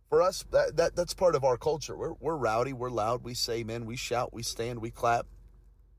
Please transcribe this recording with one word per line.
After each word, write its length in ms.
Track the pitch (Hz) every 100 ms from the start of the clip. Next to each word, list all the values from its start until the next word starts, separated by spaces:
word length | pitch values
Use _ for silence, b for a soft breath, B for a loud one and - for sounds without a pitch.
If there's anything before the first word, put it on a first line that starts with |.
| _
For 120 | 151
us, 240 | - - -
that, 260 | 139 - 156
that, 200 | 170 175
that's 180 | 170
part 220 | - 185 147
of 80 |
our 120 | 131 120
culture. 400 | 156 156 - 80
We're, 180 | 143
we're 220 | 165 139 160
rowdy, 360 | 113 113 135
we're 180 | 127 127
loud, 320 | 113 107 123
we 120 | 120
say 240 | 123 - 117
amen, 260 | 117 117 113
we 80 |
shout, 400 | 127 - 120 123
we 80 | 117
stand, 380 | 117 - 120 120
we 100 | 117
clap. 360 | - 120 117 - - - - - _ _